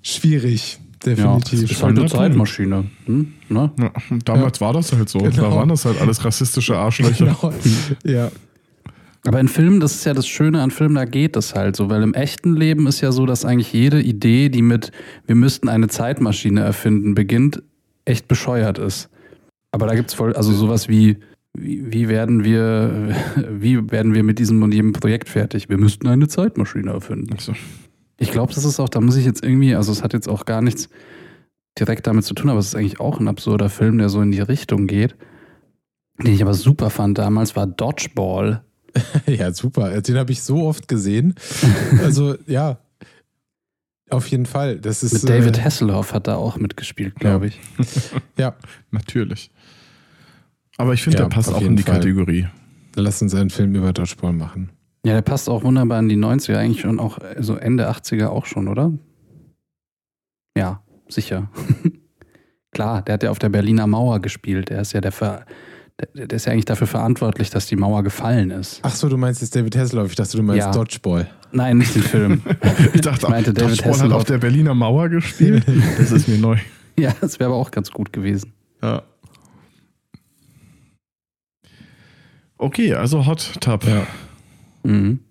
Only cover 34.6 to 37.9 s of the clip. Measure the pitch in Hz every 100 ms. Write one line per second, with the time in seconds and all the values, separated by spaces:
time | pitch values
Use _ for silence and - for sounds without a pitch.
34.6 | - 104 98 101 117 - - - - _
35.6 | _ _ _ _ _ - 120 98 101 95
36.6 | 127 143 110 - 101 101 104 107 113 -
37.6 | 98 92 113